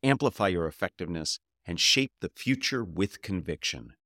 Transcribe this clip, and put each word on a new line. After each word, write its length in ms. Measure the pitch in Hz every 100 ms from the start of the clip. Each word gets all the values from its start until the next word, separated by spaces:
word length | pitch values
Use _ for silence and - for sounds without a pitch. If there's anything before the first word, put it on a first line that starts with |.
amplify 460 | 135 135 143 - 104
your 180 | 90 80
effectiveness, 720 | - 92 _ 85 85 78 - _ _ -
and 120 | 85
shape 360 | - - 135 _
the 100 | -
future 480 | - - 135 - 131
with 400 | 107 80 98 -
conviction. 720 | - 95 82 78 - 67 58 _